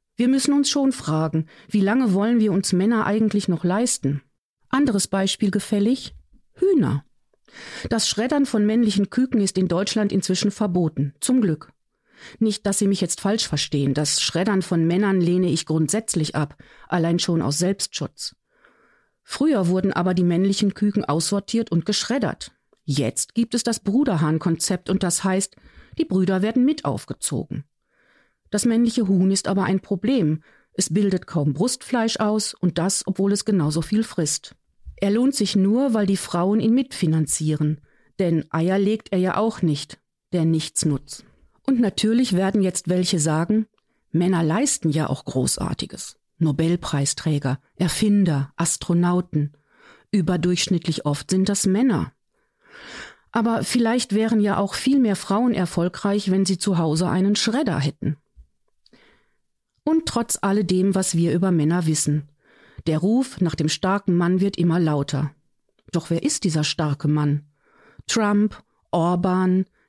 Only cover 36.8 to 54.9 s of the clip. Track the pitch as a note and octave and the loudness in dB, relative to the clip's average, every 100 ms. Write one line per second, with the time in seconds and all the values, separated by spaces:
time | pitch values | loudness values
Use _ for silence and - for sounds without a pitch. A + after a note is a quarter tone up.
36.8 | C4+ - E3 D#3+ D3+ - D#3 D3+ D3+ D3+ | 0 -2 0 2 0 -2 -2 0 0 -2
37.8 | _ _ _ - F3+ E3 - D#3+ E3+ F#3+ | _ _ _ -2 0 0 -2 -2 0 2
38.8 | G3 G#3+ - F3+ F#3 - A3 - E3+ D3 | 0 -2 -2 -2 0 0 -2 0 0 0
39.8 | - - _ _ _ F3+ D#3+ D#3+ D#3+ - | -6 -18 _ _ _ 0 2 0 -2 -2
40.8 | D#3 C#3 - - - _ _ _ - B3+ | -2 -2 -6 -20 -20 _ _ _ -2 2
41.8 | A3 - G#3+ A#3 B3+ F3+ F#3+ G3+ F#3 F3+ | 0 2 0 2 2 0 0 2 0 -2
42.8 | - F3+ F#3 F3 D#3 D#3 E3+ G#3+ A3 _ | -2 0 0 0 0 0 2 0 -2 _
43.8 | _ _ _ D#3+ F3 F3+ E3 F3 D4 - | _ _ _ 0 2 2 2 0 0 0
44.8 | D#3+ D3+ D3+ - - C3 B2+ - - - | -2 0 -2 -4 -4 -4 -2 -2 -4 -6
45.8 | - - - - _ _ D#3+ C#3+ E3 F3 | -8 -12 -16 -18 _ _ 0 2 0 0
46.8 | - D3 C3+ - D#3+ D3 C3+ C3 _ - | -2 -2 -2 -2 -2 -2 -2 -4 _ -4
47.8 | F3 - G#3+ G3+ F3+ C#3+ C#3 - E3 - | -2 0 2 4 2 0 -4 -4 -4 -4
48.8 | - E3+ F3 F3+ F3+ D3+ D3 - _ _ | -2 0 2 0 -2 -2 -4 -6 _ _
49.8 | - - _ G#3 E3 F3+ F3 F3+ - F3 | -20 -20 _ -2 0 0 0 -2 0 -2
50.8 | - D#3 D3 C#3+ - F#3+ F#3+ G3+ F#3+ F#3+ | -2 -4 -4 -4 -2 0 0 0 0 2
51.8 | C4 E3 - _ _ _ _ _ _ - | 2 0 -4 _ _ _ _ _ _ -20
52.8 | - - - - _ A#3 A3+ A3+ G#3+ B3 | -18 -18 -18 -20 _ -2 0 0 -2 0
53.8 | A3+ B3 - G3+ A3 A3 G#3 G3 G3 - | 2 0 0 0 2 2 2 0 -2 -2
54.8 | - | 2